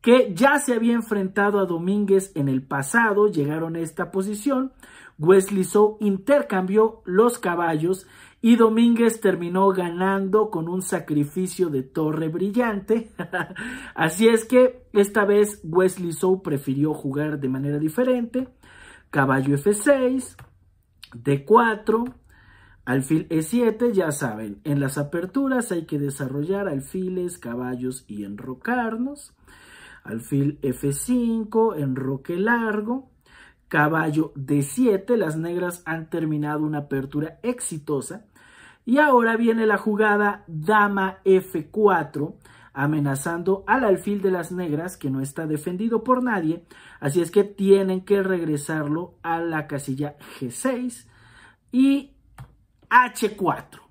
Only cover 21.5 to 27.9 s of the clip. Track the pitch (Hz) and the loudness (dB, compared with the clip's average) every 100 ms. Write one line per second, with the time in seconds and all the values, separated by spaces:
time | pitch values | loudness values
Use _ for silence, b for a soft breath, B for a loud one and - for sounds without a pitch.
21.5 | 220 233 214 - 220 247 - _ b b | 6 6 0 -2 -2 -2 -10 _ b b
22.5 | b b b - 135 135 160 185 165 160 | b b b -4 -2 0 -2 0 -4 0
23.5 | 240 233 220 240 196 165 143 131 107 110 | 0 0 2 0 0 -2 -2 -6 -6 -10
24.5 | 101 - 143 139 143 143 170 180 269 269 | -10 -4 -2 -2 -4 -4 -6 -4 -4 -2
25.5 | 254 226 175 160 147 143 139 131 139 151 | -2 -2 -6 -4 -4 -4 -6 -6 -6 -4
26.5 | 196 196 139 139 190 185 185 175 170 117 | -4 -2 -6 -6 -6 -6 -4 -6 -8 -10
27.5 | 120 123 123 127 | -8 -6 -6 -6